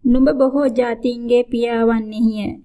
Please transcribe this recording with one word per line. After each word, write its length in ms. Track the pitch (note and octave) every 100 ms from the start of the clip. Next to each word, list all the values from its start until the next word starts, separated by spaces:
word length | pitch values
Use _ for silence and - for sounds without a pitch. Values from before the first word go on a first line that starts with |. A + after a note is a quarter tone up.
නුඹ 240 | C4 B3+ C4+ C#4+
බොහෝ 300 | C4+ C4+ C#4
ජාතීන්ගේ 760 | A3+ B3 A3+ B3 A#3+ A#3 A#3+
පියා 380 | B3 A#3 A#3 A3+ A3+
වන්නේය. 640 | A3+ G#3+ G#3+ A3+ G#3+ G3+ E4